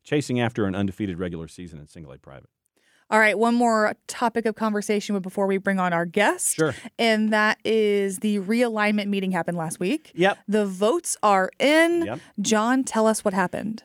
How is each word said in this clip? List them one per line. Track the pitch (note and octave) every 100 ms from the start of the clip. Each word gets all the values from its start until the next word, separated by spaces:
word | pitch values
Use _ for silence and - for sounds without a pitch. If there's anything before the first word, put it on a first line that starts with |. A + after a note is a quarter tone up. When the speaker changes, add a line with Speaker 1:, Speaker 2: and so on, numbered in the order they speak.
| -
Speaker 1:
chasing | D3+ B2+ B2
after | A#2 - G2
an |
undefeated | F#2+ G2 G2 G2+ E2+
regular | F2+ E2+ D#2+
season | - F2 D#2
in | D2
single | F2 C#2+
A | C2+
private. | - C2+ - _ _ _ _ _ -
Speaker 2:
All | G#3+
right, | G#3+ G3+
one | A#3 A#3+
more | A#3+ A3 G#3+ G#3+ -
topic | - A#3 A#3 A3+
of | G#3+
conversation | A3 G#3 G3+ G#3 - G3+
before | F#3 G3+ G3
we | F#3+
bring | G3 F#3+
on | F3+
our | E3+ F3
guest. | G#3 A3 F4+ - -
Speaker 1:
Sure. | D#3 - - -
Speaker 2:
And | A#3 G#3+ G#3+
that | G#3+ G#3+ - G#3+
is | A3 G#3 G3+ G3 F3+
the | G#3+ G#3
realignment | F#3 A3+ A#3+ G#3+ G#3 G#3 G3+
meeting | G3 F#3+
happened | F3+ E3 F3
last | D#3+ -
week. | F3+ D4+ - E3
Speaker 1:
Yep. | F#3+ G3+ -
Speaker 2:
The | G#3+ G3+
votes | F3+ G#3+ F4 - -
are | G#3+ F#3+ F#3 -
in. | C4+ D#4 E4+ E4+ E4
Speaker 1:
Yep. | A#2+ - -
Speaker 2:
John, | G#3 G#3+ A3+ C4 B3+
tell | A3 A3
us | G#3+ G#3
what |
happened. | F#3+ F3+ - - A3